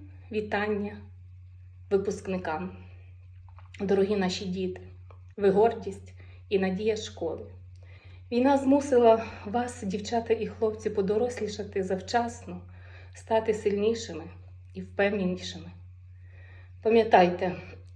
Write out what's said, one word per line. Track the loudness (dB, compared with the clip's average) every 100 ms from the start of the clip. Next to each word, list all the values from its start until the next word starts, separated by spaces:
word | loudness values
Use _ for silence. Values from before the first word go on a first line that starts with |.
| -16 -20 -8
вітання | -6 -2 -2 -2 -2 -4 -8 -16 -20 -20 -20 -20 -20 -20 -20 -2
випускникам. | 0 0 -4 -4 -4 -4 -6 -6 -10 -18 -20 -20 -20 -20 -20 -20 -20 -18 -6
Дорогі | 0 2 2 2
наші | 0 -2
діти, | -4 -4 -4 -6 -14 -20 -20 -20 -18 0
ви | 2
гордість | 4 4 2 -8 -12 -14 -20 -20 -20 -4
і | -2
надія | 0 0 -2 -2
школи. | -6 -8 -8 -8 -12 -18 -20 -20 -20 -20 -20 -20 -4
Війна | 2 4 4
змусила | 4 2 4 6 8 6 2 -10
вас, | -6 -4 -4 -6
дівчата | -4 -4 -2 -2 0
і | 0 -2
хлопці, | -2 -2 -2 -4
подорослішати | -2 0 0 -2 -4 -8 -8 -6 -4
завчасно, | -2 -4 -2 -2 -2 -6 -12 -14 -14 -20 -20 -20 -20
стати | -18 0 2 2
сильнішими | 0 0 2 0 0 -4 -10 -12 -16 -20 -20 -16
і | -14
впевненішими. | -8 0 0 0 -2 -4 -8 -12 -14 -18 -20 -20 -20 -20 -20 -20 -20 -20 -20 -4
Пам'ятайте, | 4 4 8 8 8 4 -2 -2 -10 -18 -18